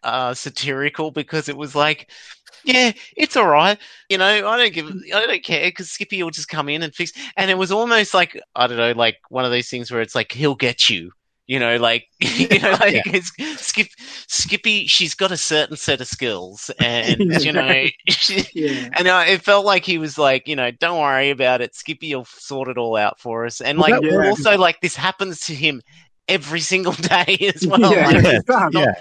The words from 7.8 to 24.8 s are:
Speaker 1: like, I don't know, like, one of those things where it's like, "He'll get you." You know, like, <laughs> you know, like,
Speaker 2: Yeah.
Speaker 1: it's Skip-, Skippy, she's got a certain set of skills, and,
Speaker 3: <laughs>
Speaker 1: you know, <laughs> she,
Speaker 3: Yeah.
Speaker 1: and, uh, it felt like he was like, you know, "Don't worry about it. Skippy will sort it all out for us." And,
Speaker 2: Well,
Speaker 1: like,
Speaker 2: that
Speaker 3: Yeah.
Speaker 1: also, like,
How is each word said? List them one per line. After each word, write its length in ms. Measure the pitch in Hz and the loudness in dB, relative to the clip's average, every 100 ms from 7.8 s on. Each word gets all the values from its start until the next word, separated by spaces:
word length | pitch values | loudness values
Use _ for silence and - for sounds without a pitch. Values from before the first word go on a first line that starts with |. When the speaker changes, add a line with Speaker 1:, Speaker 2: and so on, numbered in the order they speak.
| 240 226 202 | 2 2 4
Speaker 1:
like, 260 | 190 175 - - - | 2 0 -2 -8 0
I 120 | 123 | 0
don't 100 | 120 | 2
know, 160 | 117 | 0
like, 240 | 117 117 110 _ | 2 0 -2 _
one 140 | 127 | -4
of 80 | 127 | -2
those 160 | 123 117 | -2 -4
things 240 | 127 120 | -8 -6
where 100 | 123 | -6
it's 140 | 113 127 | -4 -4
like, 160 | 113 | -4
"He'll 240 | 120 147 135 | -2 -2 0
get 340 | 123 - - | 0 2 2
you." 220 | 98 85 - _ _ - | 0 -4 -16 _ _ -6
You 100 | 131 | -2
know, 200 | 120 117 | 0 2
like, 280 | 117 117 - | 2 0 -4
<laughs> 60 | - | -6
you 400 | 143 233 - - | -4 0 2 2
know, 120 | 226 190 | 4 2
like, 140 | 208 | 4
Speaker 2:
Yeah. 80 | - 196 | 2 0
Speaker 1:
it's 240 | 190 180 - 302 294 - | -4 -4 -8 -10 -8 -6
Skip-, 220 | - 208 - 254 - - | -4 -4 -8 -20 -18 -8
Skippy, 580 | - - 208 226 208 - | -6 -4 -4 -2 -2 0
she's 300 | - 170 - | 0 0 -2
got 160 | 190 | -2
a 60 | 175 | -2
certain 400 | - 156 147 151 | 0 0 0 -4
set 220 | - 135 | -2 -2
of 60 | 127 | -4
skills, 600 | - 127 98 92 101 - - | -6 -4 -4 -8 -14 -12 -2
and, 400 | 120 120 113 - | -2 0 0 0
Speaker 3:
<laughs> 240 | 190 160 | 2 0
Speaker 1:
you 80 | 151 | 0
know, 340 | 151 131 135 135 - | 0 0 2 0 -4
<laughs> 120 | - | -4
she, 340 | 165 - 190 185 | -2 0 -2 -4
Speaker 3:
Yeah. 360 | 170 151 131 123 | -4 -4 -4 -4
Speaker 1:
and, 140 | 143 180 | -2 2
uh, 160 | 180 170 | 4 4
it 140 | 190 | 2
felt 240 | - 202 202 | 4 4 4
like 180 | 202 | 0
he 140 | 180 170 | 0 -4
was 200 | 156 143 | -4 0
like, 280 | 143 131 - | 2 2 -2
you 80 | 147 | -4
know, 140 | 123 | -4
"Don't 300 | 120 170 170 | -2 -2 0
worry 320 | 147 135 139 | 0 2 0
about 300 | 135 127 127 | 0 0 0
it. 120 | 120 - | -2 -8
Skippy 380 | - 156 160 | -12 -12 -8
will 120 | 135 120 | -8 -8
sort 420 | - - 139 127 | -16 -12 -8 -6
it 100 | 123 | -4
all 180 | 117 110 | -2 0
out 240 | 104 - | 0 -2
for 260 | 123 117 117 | -8 -6 -6
us." 140 | - | -6
And, 180 | 127 151 | -2 2
Speaker 2:
Well, 100 | 156 | 4
Speaker 1:
like, 120 | 233 | 4
Speaker 2:
that 80 | 156 | 2
Speaker 3:
Yeah. 180 | 190 202 | 2 2
Speaker 1:
also, 280 | 208 147 202 | 2 2 4
like, 200 | 175 170 | 4 2